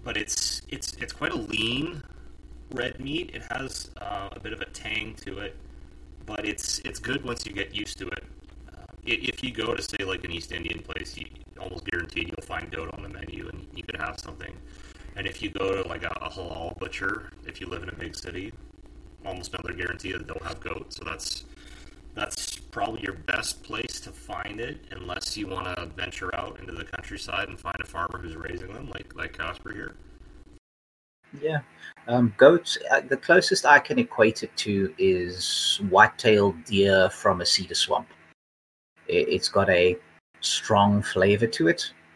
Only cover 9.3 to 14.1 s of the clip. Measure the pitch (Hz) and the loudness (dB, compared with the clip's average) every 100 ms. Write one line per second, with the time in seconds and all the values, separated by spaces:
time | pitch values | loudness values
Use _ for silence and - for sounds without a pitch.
9.3 | - 127 120 113 117 - 104 95 90 87 | -4 -4 -2 -2 -2 -4 -4 -4 -4 -6
10.3 | 85 - 82 82 82 82 - - - - | -8 -8 -8 -6 -8 -8 -10 -10 -10 -14
11.3 | - - - - - - 87 82 85 82 | -14 -20 -12 -10 -8 -4 -4 -4 -6 -6
12.3 | 82 - 87 85 80 82 85 82 - - | -8 -8 -8 -8 -8 -8 -10 -12 -10 -10
13.3 | - - - - - - - - | -10 -10 -12 -12 -12 -10 -8 -8